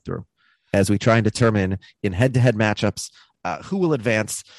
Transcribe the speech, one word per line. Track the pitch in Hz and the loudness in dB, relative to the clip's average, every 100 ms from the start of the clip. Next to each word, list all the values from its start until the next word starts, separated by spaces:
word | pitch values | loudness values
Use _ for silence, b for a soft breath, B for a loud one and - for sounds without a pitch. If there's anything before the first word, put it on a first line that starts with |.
| - | -8
through | 87 - _ _ _ _ | -12 -12 _ _ _ _
as | 101 98 | 0 2
we | 101 | 2
try | 120 113 | 4 4
and | |
determine | 107 - 117 107 95 95 b b | 2 2 2 2 -2 -4 b b
in | 101 | -6
head-to-head | 90 131 123 123 107 | 0 0 2 2 2
matchups, | 107 104 104 - - b b _ | 0 0 -2 -4 -12 b b _
uh, | 87 78 | -10 -8
who | - 190 | -6 -2
will | 175 | -2
advance. | 139 117 107 - - - | 0 0 -2 -2 -8 -14